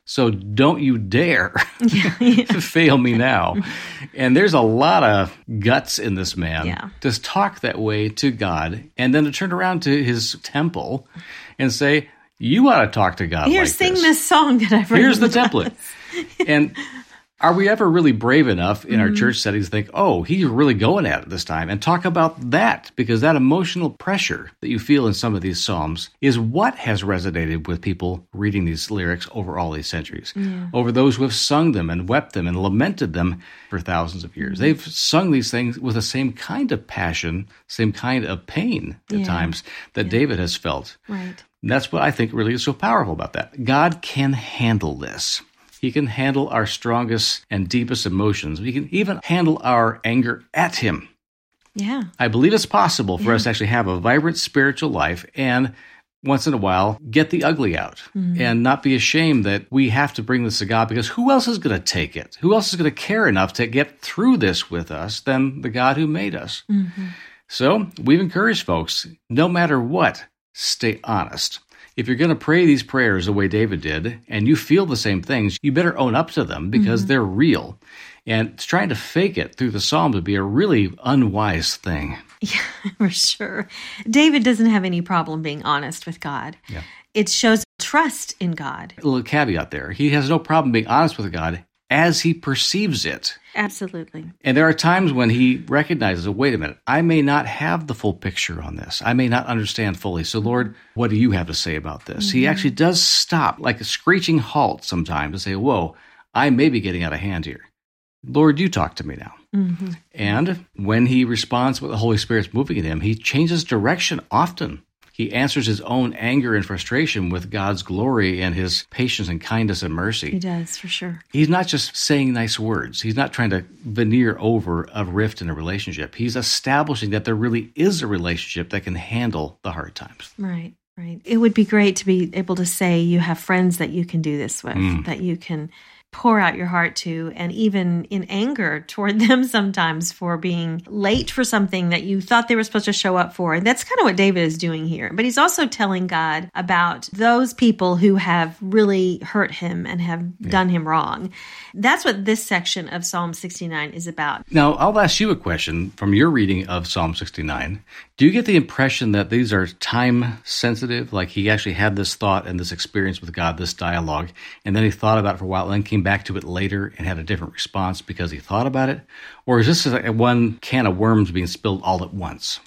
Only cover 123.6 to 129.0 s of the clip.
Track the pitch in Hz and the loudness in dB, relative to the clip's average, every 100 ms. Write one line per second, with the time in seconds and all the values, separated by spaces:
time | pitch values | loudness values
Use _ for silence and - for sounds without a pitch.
123.6 | 85 - 127 104 110 120 120 - 107 117 | -4 -14 -8 0 2 4 2 2 0 0
124.6 | 87 85 78 107 92 90 107 - 87 76 | 0 -4 -4 -6 -4 -2 -2 -2 -6 -6
125.6 | 80 98 104 78 73 - 117 120 113 - | -6 -6 -6 -8 -10 -6 -4 -2 -2 -2
126.6 | - 139 151 127 107 104 107 110 120 113 | 0 0 0 -2 -2 -2 -2 -2 0 -2
127.6 | 110 - 180 175 113 98 87 85 - 87 | -4 0 0 2 -2 -2 -2 -4 -6 -8
128.6 | 85 101 90 90 | -6 -6 -6 -8